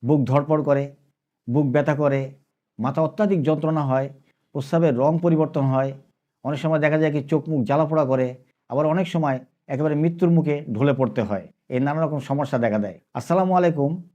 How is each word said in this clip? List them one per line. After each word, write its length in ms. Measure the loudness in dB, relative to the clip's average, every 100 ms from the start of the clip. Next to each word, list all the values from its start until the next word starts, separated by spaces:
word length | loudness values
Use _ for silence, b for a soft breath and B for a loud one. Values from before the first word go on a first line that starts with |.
বুক 160 | 2 2
ধড়পড় 380 | 4 2 2 0
করে, 320 | 2 0 0 -10 _ _ _ _ -2
বুক 160 | 0 2
ব্যথা 280 | 2 0
করে, 260 | 0 0 0 -4 -14 _ _ _ _
মাথা 220 | -4 -2
অত্যাধিক 400 | -2 0 0 2
যন্ত্রণা 400 | 0 0 0 -2 0
হয়, 220 | 0 -2 -8 _ _ _
প্রস্রাবের 440 | -10 -2 2 2 2
রং 220 | 2 2
পরিবর্তন 460 | 2 2 0 0
হয়, 280 | 0 0 -2 -6 _ _ _ _
অনেক 140 | -8 -4
সময় 200 | -2 2
দেখা 200 | 2 2
যায় 140 | 0
কি 80 | 0 -2
চোখ 200 | -2 -2
মুখ 120 | -2
জ্বালাপোড়া 400 | 0 0 2 0
করে, 220 | 0 0 0 -4 _ _ _
আবার 180 | -2 0
অনেক 200 | 0 -2
সময় 320 | -2 -2 -4 -8 _ _
একেবারে 280 | -4 -2
মৃত্যুর 360 | 0 -2 2 2
মুখে 340 | 4 2 -2 -4
ঢলে 220 | 0 0
পড়তে 280 | 2 0 -2
হয়। 260 | -4 -4 -8 _ _
এই 120 | -4
নানা 200 | -2 -2
রকম 160 | -4 -4
সমস্যা 400 | -4 -4 -2 0
দেখা 200 | 0 0
দেয়। 220 | -4 -8 _
আসসালামু 400 | -12 -2 0 2
আলাইকুম। 540 | 2 2 2 -2 -4 -10